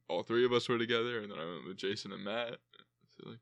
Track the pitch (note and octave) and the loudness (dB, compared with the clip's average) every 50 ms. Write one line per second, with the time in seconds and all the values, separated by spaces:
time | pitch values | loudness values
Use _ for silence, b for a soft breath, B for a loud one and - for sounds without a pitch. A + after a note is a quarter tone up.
0 | _ - E2 F2 G#2+ - A2+ A#2 B2 B2 A#2+ A#2+ - - B2 A#2 A#2 A2+ A#2+ A#2 | _ -2 0 0 0 2 4 6 6 6 6 4 4 4 2 2 2 2 2 2
1 | A#2 B2 A#2+ A2+ G#2 G2+ G2+ E2+ D#2+ E2+ F2+ D#2 B1+ D#2+ F#2+ G2+ - G2 G#2 G#2+ | 2 0 -2 -4 -6 -6 -8 -6 -6 -6 -6 -8 -8 -10 -8 -4 -2 -2 -2 -2
2 | - G2 G2 F#2 G2 G2+ G#2 A#2 A#2+ A#2 B2+ - _ _ _ - - _ _ _ | -4 -8 -10 -8 -6 -4 -2 -2 -2 -4 -6 -10 _ _ _ -20 -20 _ _ _
3 | _ _ _ - - - A2+ A#2+ | _ _ _ -18 -16 -14 -14 -16